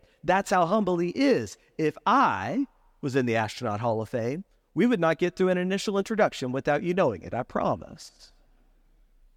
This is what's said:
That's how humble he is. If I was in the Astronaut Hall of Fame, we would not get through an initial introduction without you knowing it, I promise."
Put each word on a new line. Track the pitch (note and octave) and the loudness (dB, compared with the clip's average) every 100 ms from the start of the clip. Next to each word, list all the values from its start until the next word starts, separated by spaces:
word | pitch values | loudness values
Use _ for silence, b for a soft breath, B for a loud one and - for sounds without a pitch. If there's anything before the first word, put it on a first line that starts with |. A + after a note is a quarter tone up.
| b b | b b
That's | D3 F#3 G3 | 0 0 2
how | F#3 E3 | 2 2
humble | A3 F#3 F3 | 2 2 0
he | F3 | -2
is. | A#3 C#4 F3+ A2 - b b | 2 2 2 0 -10 b b
If | D3+ - - | -2 0 2
I | B3+ G#3+ G2+ G#2 G#3 C#4 _ _ - | 4 4 0 -4 -4 -4 _ _ -8
was | C#3+ C3+ | -2 0
in | B2 | 2
the | A2+ | 2
Astronaut | G#2+ - A#2+ G#2 | 0 -4 -4 -2
Hall | A#2 A2 | -2 -2
of | A2 | -4
Fame, | B2 A2+ D#3 - _ _ | -4 -4 -6 -10 _ _
we | D3+ A#3+ | 0 2
would | A3+ | 4
not | E3 D#3+ | 2 2
get | F3 - | -2 0
through | F#3 | 0
an | F3+ | 2
initial | F3+ G3 - G3 | 0 -2 -2 -2
introduction | G3 G#3+ E3+ - B2+ | -2 2 0 0 -6
without | B2+ D3+ D3 | -4 0 -2
you | E3+ | 0
knowing | F3+ D#3 G2 | 0 0 0
it, | - | -8
I | A2 | -8
promise." | C3 - F#3 G2+ - - - _ - _ _ _ _ _ _ _ _ _ _ | -6 -4 -2 -4 -8 -20 -20 _ -20 _ _ _ _ _ _ _ _ _ _